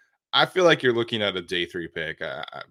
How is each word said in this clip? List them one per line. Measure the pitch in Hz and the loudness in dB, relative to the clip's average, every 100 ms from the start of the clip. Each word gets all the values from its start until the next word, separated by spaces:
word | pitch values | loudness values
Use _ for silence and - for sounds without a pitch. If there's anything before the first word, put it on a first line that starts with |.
| _ _ _ | _ _ _
I | - 160 | 0 2
feel | 180 175 | 4 4
like | 156 | 6
you're | 127 | 4
looking | 117 117 113 | 2 0 -2
at | 101 92 | -2 -2
a | |
day | 85 90 85 | -4 -4 -4
three | 90 82 | -6 -8
pick. | 82 80 80 | -6 -8 -8
Uh, | 80 69 - | -8 -8 -10
I, | - - | -14 -14